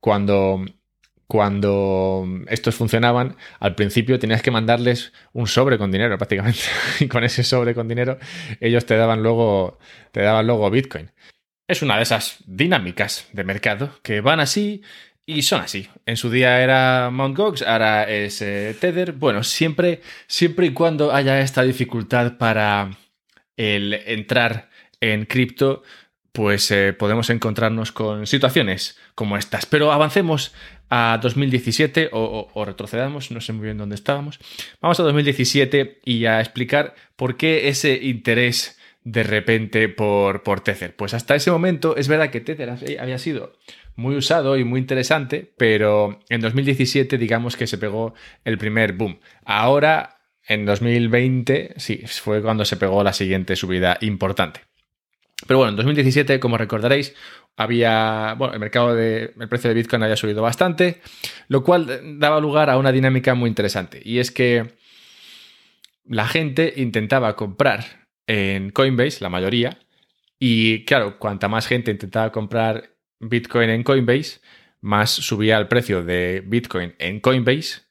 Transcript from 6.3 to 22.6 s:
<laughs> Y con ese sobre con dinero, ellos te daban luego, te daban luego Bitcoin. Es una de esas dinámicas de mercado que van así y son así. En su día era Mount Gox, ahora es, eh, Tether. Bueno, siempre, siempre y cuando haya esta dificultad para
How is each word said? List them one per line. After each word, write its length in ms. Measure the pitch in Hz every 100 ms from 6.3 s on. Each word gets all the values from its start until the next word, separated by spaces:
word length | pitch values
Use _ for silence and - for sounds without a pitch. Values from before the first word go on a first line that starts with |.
| 98 101 110 - -
<laughs> 200 | - -
Y 80 | 143
con 160 | 123
ese 180 | 117 -
sobre 320 | 120 127 120
con 140 | 120 113
dinero, 300 | 117 123 131 - - 160 113
ellos 260 | 117 117 -
te 100 | 110
daban 260 | 113 113
luego, 560 | 110 117 113 98 90 - - - -
te 100 | -
daban 240 | 101 110 113
luego 240 | 117 104
Bitcoin. 400 | 113 135 - 80 _ - _ _ _ _
Es 140 | 175
una 160 | 147 104
de 60 |
esas 360 | 117 113 - - -
dinámicas 800 | 92 156 170 90 90 98 - -
de 100 | -
mercado 560 | 95 98 120 104 139 -
que 180 | - 104
van 180 | 113 160
así 440 | 143 - 208 208 - - - _
y 180 | - 156
son 200 | 135 170
así. 260 | 85 98 95 -
En 140 | - 117
su 120 | 120
día 320 | 120 127 123
era 460 | 127 131 131 127 123
Mount 260 | 127 135 135
Gox, 260 | 214 143
ahora 420 | - 113 110 107
es, 380 | 107 104 104 101
eh, 340 | 101 101 104 113
Tether. 340 | 180 170 180
Bueno, 300 | 143 143 104
siempre, 600 | 120 - 160 156 175 170 - - -
siempre 400 | - 175 165 175
y 40 |
cuando 380 | 127 165 156 147
haya 280 | 139 135 135
esta 220 | 135 135
dificultad 720 | 127 127 123 117 107 123 120 120
para 540 | 117 110